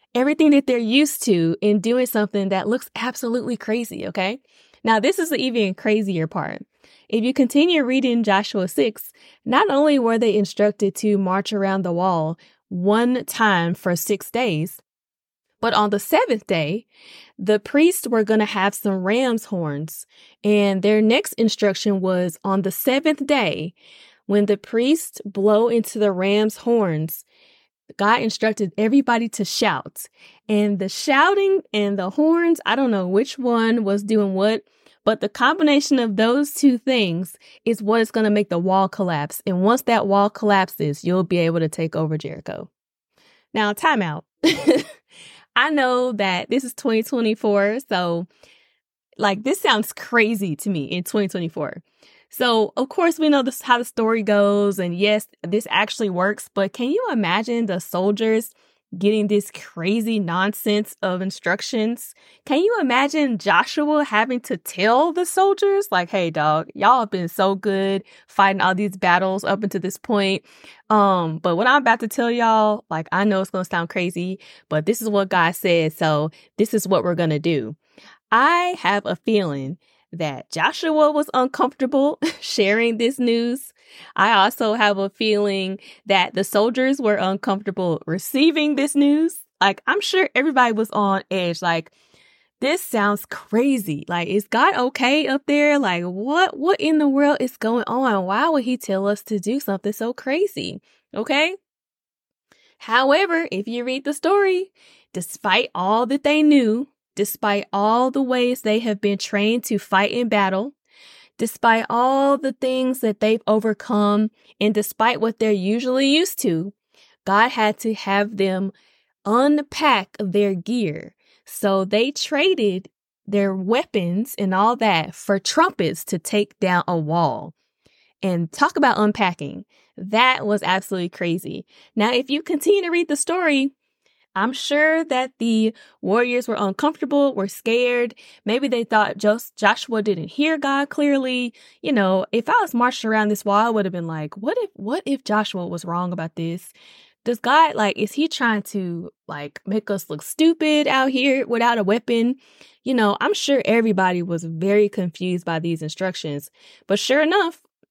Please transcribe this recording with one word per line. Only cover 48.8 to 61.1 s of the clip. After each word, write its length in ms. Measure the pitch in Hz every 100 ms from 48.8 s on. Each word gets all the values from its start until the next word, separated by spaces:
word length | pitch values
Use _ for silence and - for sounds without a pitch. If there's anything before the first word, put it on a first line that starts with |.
| _ _ _ -
like, 240 | 208 196
this 180 | 240 392
sounds 320 | - 220 -
crazy 640 | - - 233 220 220 190 147
to 140 | 202
me 140 | 170
in 180 | 135 180
twenty 240 | - 214 196
twenty-four. 560 | 180 165 - 147 - _ _ _ _ _
So, 420 | - 247 226 208 -
of 120 | 262
course, 300 | - 339 320
we 100 | 311
know 140 | 285
this, 180 | 254 -
how 180 | - 240
the 60 |
story 380 | 240 - 220 226
goes, 560 | 208 208 202 202 202 196
and 180 | 180 175
yes, 300 | 202 214 - _
this 240 | 170 208 -
actually 420 | 175 214 - 208
works, 380 | 175 190 214 -
but 180 | - 196
can 160 | - 247
you 160 | 392 494
imagine 560 | 247 180 190 226 233 214
the 140 | 175
soldiers 760 | - 180 196 208 220 220 226 _ _ _ _ 185
getting 320 | 196 214 202
this 220 | 208 202
crazy 640 | - - - 175 226 220 220
nonsense 800 | 170 175 196 - 214 208 214 -
of 200 | 190